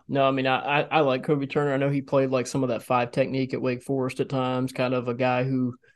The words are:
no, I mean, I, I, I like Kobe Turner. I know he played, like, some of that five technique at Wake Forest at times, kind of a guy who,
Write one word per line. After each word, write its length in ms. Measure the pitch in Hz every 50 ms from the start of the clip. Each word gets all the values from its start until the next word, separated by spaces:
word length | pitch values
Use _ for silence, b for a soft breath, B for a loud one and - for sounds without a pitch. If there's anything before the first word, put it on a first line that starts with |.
| - -
no, 160 | 139 139 135
I 60 | 135
mean, 160 | 135 135 131
I, 340 | 131 131 127 - - 143 147
I, 0 |
I 200 | - - 135 160
like 240 | 151 135 131 131 -
Kobe 200 | - 156 139 139
Turner. 300 | 135 - 156 147 143 135
I 20 |
know 140 | 135 - 139
he 100 | 143 139
played, 300 | 135 - - 139 135 135
like, 160 | 131 127 120
some 160 | - - 139 131
of 80 | 123
that 120 | 117 107 -
five 280 | - 127 123 123 120 -
technique 400 | 143 131 - 131 135 131 127 -
at 80 | -
Wake 220 | 123 131 123 123 -
Forest 380 | - 139 135 127 131 127 -
at 100 | 139 -
times, 420 | 147 131 127 127 127 127 131 127 -
kind 220 | - 131 123 127
of 140 | 127 120 123
a 60 | 120
guy 300 | 120 127 127 123 123 127
who, 300 | 131 131 127 127 123 120 - _ _ _